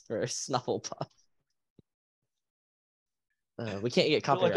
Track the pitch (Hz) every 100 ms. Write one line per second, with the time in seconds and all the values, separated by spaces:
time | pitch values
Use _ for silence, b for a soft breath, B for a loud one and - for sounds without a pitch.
0 | - 110 123 - - 123 - 98 - -
1 | - _ _ _ _ _ _ _ _ _
2 | _ _ _ _ _ _ _ _ _ _
3 | _ _ _ _ _ - 113 98 120 185
4 | 147 127 - 180 175